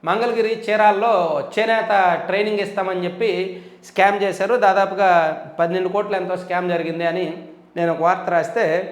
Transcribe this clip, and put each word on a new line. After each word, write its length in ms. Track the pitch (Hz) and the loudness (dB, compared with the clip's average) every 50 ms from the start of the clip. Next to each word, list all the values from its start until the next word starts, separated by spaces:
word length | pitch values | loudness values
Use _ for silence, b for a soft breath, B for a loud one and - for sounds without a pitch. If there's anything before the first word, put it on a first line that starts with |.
| - | 0
మంగళగిరి, 600 | 160 180 214 233 247 226 226 220 220 226 220 - - | 0 0 0 0 -2 0 0 0 0 -2 -4 -2 -2
చీరాల్లో 720 | 208 214 214 214 202 190 214 233 226 190 175 165 156 143 139 - - - | 2 4 4 4 4 4 2 2 2 2 2 0 -2 -2 -4 -4 -2 -2
చేనేత 640 | 220 220 226 220 220 220 208 196 190 180 170 160 - | 0 2 2 0 2 2 2 4 4 4 2 0 -2
ట్రైనింగ్ 320 | - 185 196 208 214 214 202 | -2 -2 0 0 0 0 -2
ఇస్తామని 460 | 202 - - 202 190 190 190 185 180 | -4 -4 -4 -4 -4 -2 -4 -4 -4
చెప్పి 580 | 175 175 180 185 185 180 180 185 190 180 B B B B B B | -6 -4 -2 -2 -2 0 -2 -4 -6 -8 B B B B B B
స్కామ్ 380 | - - - 190 196 202 202 202 | -12 0 2 4 4 4 2 0
చేశారు, 340 | 196 180 180 190 196 233 | -2 -2 -2 -2 0 0
దాదాపుగా 540 | 247 208 196 190 196 196 190 196 190 202 185 175 170 160 156 156 156 - 143 - - | 4 4 4 4 4 2 0 0 2 4 4 6 4 4 2 -2 -4 -10 -14 -2 -2
పన్నెండు 300 | 170 170 175 185 185 180 | -2 0 0 -2 -2 0
కోట్లు 280 | 180 202 208 202 202 | -2 -2 -2 -2 -2
ఎంతో 200 | 190 180 175 185 | -4 -2 -4 -6
స్కామ్ 320 | 180 180 - 180 180 180 180 | -6 -6 -4 -4 -4 -2 -2
జరిగింది 360 | 175 170 165 165 165 165 170 | -2 -2 -2 -4 -4 -2 -2
అని 380 | 170 165 180 180 160 165 180 - - - - - _ _ | -2 -2 -2 -4 -6 -8 -10 -14 -20 -20 -20 -20 _ _
నేను 160 | 170 170 170 165 | -2 -2 -2 0
ఒక 100 | 143 160 | 0 2
వార్త 280 | 170 185 180 180 185 | 0 0 0 -2 -2
రాస్తే, 340 | 175 170 156 - - 160 214 165 156 175 185 - | 0 0 0 0 -2 -2 0 0 0 -2 -2 -4